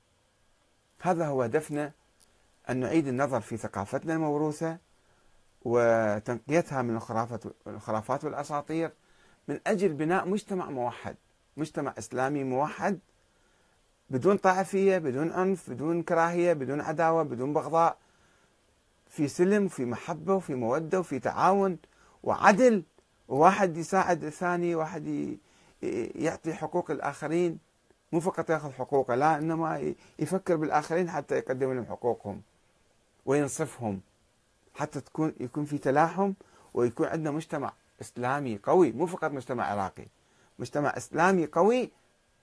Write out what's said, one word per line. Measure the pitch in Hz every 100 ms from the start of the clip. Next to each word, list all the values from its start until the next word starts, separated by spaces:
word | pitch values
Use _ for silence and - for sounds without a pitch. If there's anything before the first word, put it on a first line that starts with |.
| _ _ _ _ _ _ _ _ _ _
هذا | 170 175 156
هو | 135
هدفنا، | 117 147 151 147 147 - _ _ _ _ _ _ -
أن | 127
نعيد | 127 165 139
النظر | 123 143 127
في | 107 113
ثقافتنا | 110 - 98 135 151
الموروثة | 160 156 147 151 147 165 165 _ _ _ _ _ _ _ _
وتنقيتها | - 120 117 113 110 104 107 117 135 160 170 139
من | 120 113
الخرافات، | - 113 117 113 104 - -
الخرافات | 104 110 110 107 139
والأساطير، | 151 139 143 147 147 160 160 - _ _ _ _ -
من | 151 -
أجل | 202 190
بناء | 143 156 185 170
مجتمع | 202 - 190 160
موحد، | 135 120 - 101 - _ _ _ -
مجتمع | 151 - 143 -
إسلامي | 110 123 131 147
موحد، | 135 127 151 - 190 185 _ _ _ _ _ _ _ _ _ _ -
بدون | 131 165 202
طائفية، | 190 185 185 196 196 185
بدون | 156 127 160
عنف، | 170 185 190 -
بدون | 127 147 170
كراهية، | 160 170 170 175 175
بدون | 160 127 147
عداوة، | 156 160 165 165
بدون | 151 120 131
بغضاء، | 151 147 165 165 - _ _ _ _ _ _ _ _ _ _ _
في | - 143
سلم، | - 185 208 190
في | -
محبة، | 123 117 - 165 160
وفي | 190 170
مودة، | 131 113 143 156 185
وفي | 165 135
تعاون | 107 80 160 196 - 90 - _ _ _
وعدل، | - 104 196 202 254 214 - _ _ _ -
وواحد | 131 170 202 196 160
يساعد | 156 190 185 175
الثاني، | 151 - 180 175 175
واحد | 165 160 175 151
ي-، | 147 143 117 _ _ _ - - 104 -
يعطي | - 160 - 165
حقوق | 156 156 175 170
الآخرين، | 139 - 139 147 165 175 160 _ _ _ _ -
مو | 170
فقط | 175 170 165
ياخذ | 160 143
حقوقه، | 131 123 139 131
لا، | 123 151 151
إنما | 160 160 160 160
ي-، | 147 - - -
يفكر | 151 185 185 165
بالآخرين | 156 151 151 165 175
حتى | 160 147 135
يقدم | - 131 135
لهم | 131 110
حقوقهم | 95 120 113 104 101 - _ _ _ _ _ _ _ -
وينصفهم، | 143 143 - 147 - 113 98 - _ _ _ _ _ _
حتى | - 151 143
تكون، | - - 156 -
يكون | 127 156
في | 147 147
تلاحم | 139 139 165 170 202 196 - - -
ويكون | - 120 110 156
عندنا | 165 151
مجتمع | 147 156 156 117 - _ -
إسلامي | 120 - 123 143 135 104
قوي، | - 170 156
مو | 113 165
فقط | 180 156
مجتمع | 143 - 123
عراقي، | 98 101 95 - - _ _ _ _ -
مجتمع | 123 147 147 -
إسلامي | - 135 180 190 151
قوي | 165 196 254 220 _ _ _ _ _